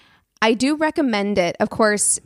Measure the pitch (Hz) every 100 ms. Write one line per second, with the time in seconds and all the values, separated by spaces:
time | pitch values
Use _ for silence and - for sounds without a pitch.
0 | _ _ _ - 220 226 262 302 311 302
1 | 277 214 202 208 175 - - - 220 208
2 | - -